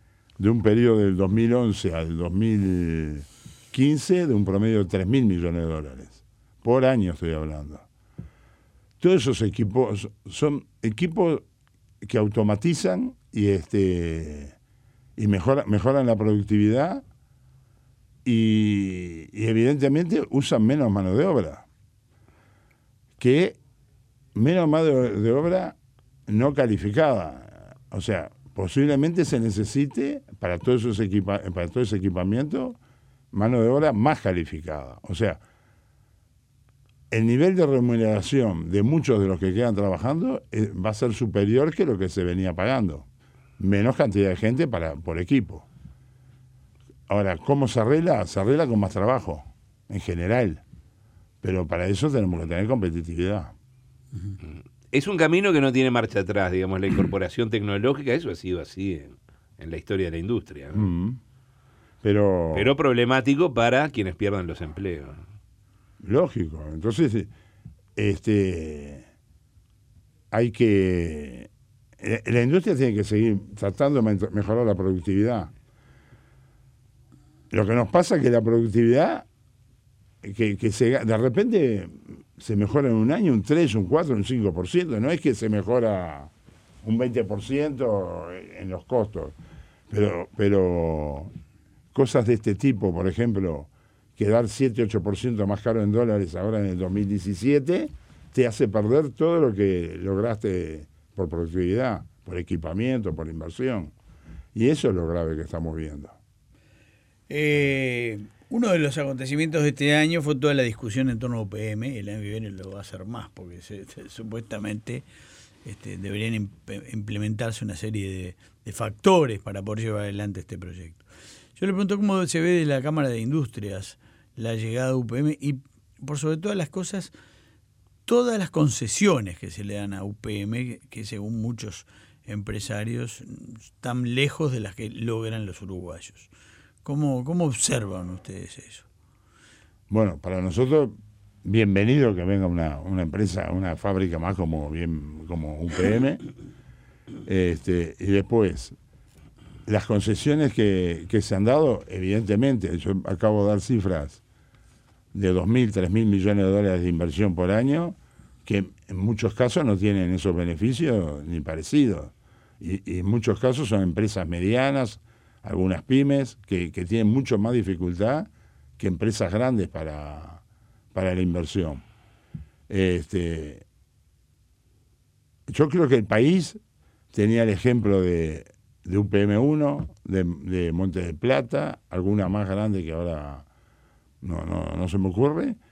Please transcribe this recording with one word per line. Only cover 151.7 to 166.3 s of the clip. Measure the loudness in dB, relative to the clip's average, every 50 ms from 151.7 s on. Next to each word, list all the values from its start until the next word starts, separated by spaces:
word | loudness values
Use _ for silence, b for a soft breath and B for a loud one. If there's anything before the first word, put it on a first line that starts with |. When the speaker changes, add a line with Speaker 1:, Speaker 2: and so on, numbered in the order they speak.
| 2 0 -4 -8
Speaker 1:
evidentemente, | -8 -4 -2 0 0 0 0 0 2 2 2 2 2 0 -2 -2 -4 -4
yo | -2 -2 -4 -2 -2
acabo | -4 -4 0 2 2 2 4 2
de | 2
dar | 2 0
cifras | 0 0 0 0 2 0 -2 -2 -4 -8 -12 -18 _ b b b b b b b b b b b b b b b b _ -6
de | -2 0 2
dos | 2 2 2
mil, | 2 4 4 2 2 2
tres | 0 0 2
mil | 2 2 4
millones | 4 4 4 4 2 2 4 4
de | 4
dólares | 4 4 2 2 2 2 0
de | 0
inversión | 0 0 -2 -2 0 0 0 0 0
por | 0 0 2
año, | 2 2 2 2 0 0 -2 -4 -8 b b b b b b b b b b
que | -2 -2 -2 -2 -2 -8 _ _ -12
en | -6
muchos | -4 -2 -2 -2 0 -2 -4 0
casos | 0 0 2 2 2 2
no | 2 2
tienen | 2 2 0 2 2 0 0 -2
esos | 0 0 0 0
beneficios | 0 -2 -4 -2 -2 -2 -2 0 0 0 0 0 0 0 -2 -6 -8 -10
ni | -8 -8 -8
parecidos. | -6 -6 -8 -8 -6 -2 2 2 2 2 0 -2 -6 -14 -18 b b b b b b b b b
Y, | -8 -8 -8 -8 -6 -8
y | -6 -4
en | -2
muchos | 0 0 0 2 0 -2 0
casos | 0 0 0 0 -2 -2
son | 0 0 0
empresas | 0 0 0 -2 -2 -2 -4 -6
medianas, | -6 -4 -2 0 0 2 2 2 2 0 0 -2 -4 -6 -12 b b b b b b b b b
algunas | -8 -2 0 0 0 0 -2 0
pymes, | 2 4 4 4 4 2 0 0 -2